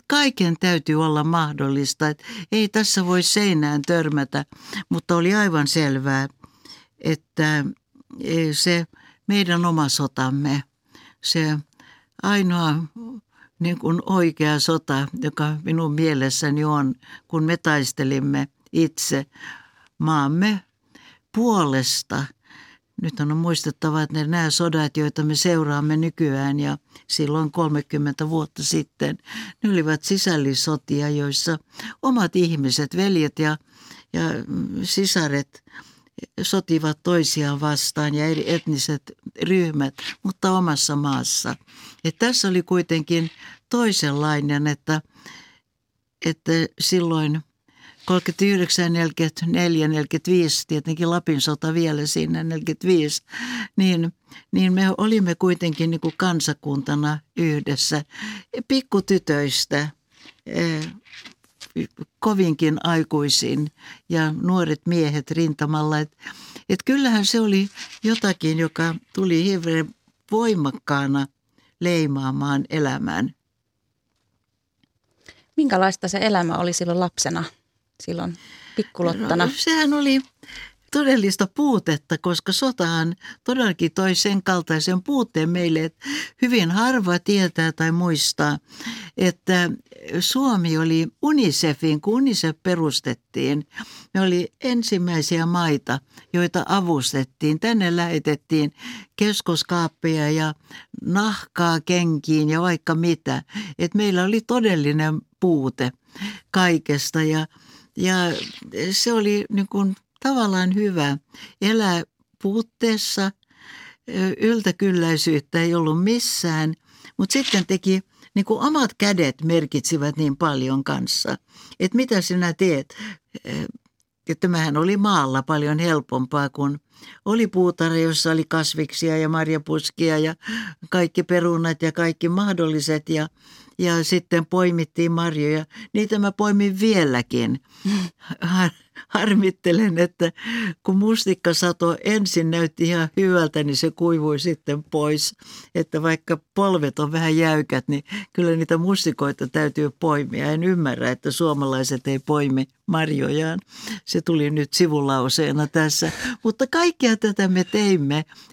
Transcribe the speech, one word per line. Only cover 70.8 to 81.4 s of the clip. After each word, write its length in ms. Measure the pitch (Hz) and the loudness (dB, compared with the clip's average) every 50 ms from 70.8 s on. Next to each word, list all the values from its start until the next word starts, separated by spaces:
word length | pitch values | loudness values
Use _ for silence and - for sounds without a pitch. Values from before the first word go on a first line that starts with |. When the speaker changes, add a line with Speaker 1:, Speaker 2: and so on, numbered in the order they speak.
| - - 143 139 139 139 139 139 135 - _ _ _ _ _ _ _ _ _ - | -4 -2 -2 0 0 0 0 0 -2 -4 _ _ _ _ _ _ _ _ _ -4
Speaker 1:
leimaamaan 840 | 170 175 175 165 156 143 139 139 135 131 135 143 143 143 139 135 - - | -2 0 2 2 2 0 0 -2 -2 -4 -4 -2 -2 0 0 -2 -2 -2
elämän. 640 | - 156 147 131 131 135 - - 80 87 - - - _ _ _ _ _ _ _ _ _ _ _ _ _ _ _ _ _ _ _ _ _ _ _ _ _ _ _ _ _ _ _ _ _ _ _ _ _ _ - - _ _ _ - | -2 -2 0 0 -2 -2 -4 -4 -4 -2 -4 -4 -6 _ _ _ _ _ _ _ _ _ _ _ _ _ _ _ _ _ _ _ _ _ _ _ _ _ _ _ _ _ _ _ _ _ _ _ _ _ _ -20 -20 _ _ _ -2
Speaker 2:
Minkälaista 520 | 311 302 254 208 185 190 190 185 - - 175 | 0 2 2 4 4 2 2 0 -2 -6 -4
se 100 | 196 196 | -2 0
elämä 320 | 220 220 202 180 175 165 - | 0 2 2 2 0 0 -2
oli 180 | - 175 175 | -2 -2 -2
silloin 280 | 170 - 180 170 170 180 | -2 -2 -2 0 0 0
lapsena, 440 | 180 170 - - - - 170 170 160 - - _ _ _ _ _ _ _ _ - | 0 -2 -2 -4 -4 -2 -2 -4 -6 -8 -10 _ _ _ _ _ _ _ _ -14
silloin 340 | - 170 175 170 175 180 170 - - - - - - - - | -10 -8 -6 -6 -6 -6 -8 -10 -16 -20 -20 -20 -20 -12 -6
pikkulottana? 720 | - 208 - - - 170 170 170 196 220 - 165 170 180 | -6 -6 -6 -4 -2 -2 -2 -2 -2 -2 -2 0 0 0
Speaker 1:
No, 60 | 262 277 | 0 -2
sehän 360 | - - 330 320 320 311 285 | -2 0 0 2 2 2 2
oli 280 | 294 294 285 277 269 269 - - _ _ - - - - - - _ _ _ - | 2 2 2 2 2 2 0 -4 _ _ -20 -20 -20 -18 -18 -20 _ _ _ -4
todellista 560 | - 285 294 269 269 226 196 196 190 - | -2 0 2 4 4 4 4 2 2 0